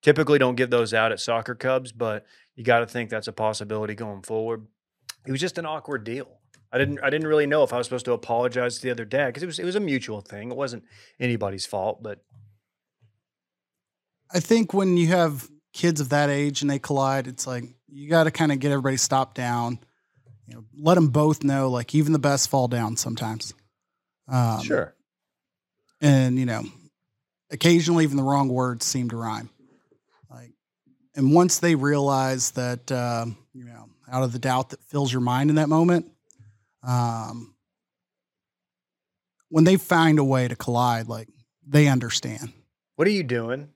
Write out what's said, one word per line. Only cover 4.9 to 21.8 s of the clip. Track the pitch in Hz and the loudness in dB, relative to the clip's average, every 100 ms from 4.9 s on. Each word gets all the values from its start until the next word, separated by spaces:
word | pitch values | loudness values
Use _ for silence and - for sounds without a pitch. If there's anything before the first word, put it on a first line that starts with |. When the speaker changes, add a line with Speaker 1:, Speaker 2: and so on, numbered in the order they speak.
| _ - - - | _ -20 -18 -8
Speaker 1:
It | |
was | 135 | -4
just | 139 139 | -4 -6
an | 165 | -10
awkward | 156 143 135 | -10 -8 -8
deal. | 107 123 123 _ _ _ _ | -8 -10 -12 _ _ _ _
I | 123 | 0
didn't, | 143 143 | 0 0
I | 139 | -2
didn't | 147 156 | -2 0
really | 151 143 | 2 2
know | 151 | 2
if | 135 | 2
I | 120 | 0
was | 120 | -4
supposed | 127 | -6
to | 120 | -2
apologize | 117 - 120 123 120 123 117 | -4 -2 0 0 0 -4 -4
to | |
the | 127 | -6
other | 120 107 | -6 -4
dad | 131 139 | -2 -2
'cause | 120 | -4
it | 175 | -10
was, | 160 | -6
it | |
was | 175 | -4
a | 190 | -2
mutual | 196 135 - 107 | -2 -4 -4 -12
thing. | 95 104 113 | -12 -16 -12
It | 123 | -6
wasn't | 135 117 _ - - _ | -6 -8 _ -20 -20 _
anybody's | 123 113 101 95 | -2 -2 -4 -6
fault, | - 101 98 - | -8 -4 -4 -6
but | 110 101 _ - - _ _ _ _ _ _ _ _ _ _ _ _ _ _ _ _ _ _ | -10 -14 _ -20 -20 _ _ _ _ _ _ _ _ _ _ _ _ _ _ _ _ _ _
Speaker 2:
I | 180 | -4
think | - 226 214 | 2 2 4
when | 190 190 175 | 2 2 4
you | 165 | 4
have | 180 165 143 - - _ | 4 2 0 -12 -20 _
kids | - 175 156 | -2 0 0
of | 135 | 0
that | 143 147 | 2 2
age | 139 147 139 | 0 -2 -2
and | 143 | -2
they | 139 | -4
collide, | - 139 135 135 131 | -2 0 0 -2 -4
it's | 127 - | -10 -8
like, | 123 120 _ _ | -8 -10 _ _
you | 139 143 | -18 0
gotta | 165 160 | 4 4
kinda | - 156 139 | 2 0 2
get | 143 | 0
everybody | 139 135 131 | 0 0 -2
stopped | - 135 131 | 0 0 -2
down, | - 123 120 120 120 _ _ _ _ _ - - | -4 -4 -2 -4 -6 _ _ _ _ _ -20 -20
you | |
know, | 117 110 143 | -20 -20 -2
let | 151 180 | 4 6
'em | 156 | 6
both | 131 151 151 | 4 2 2
know, | 143 135 135 | 0 0 0
like, | 123 | -2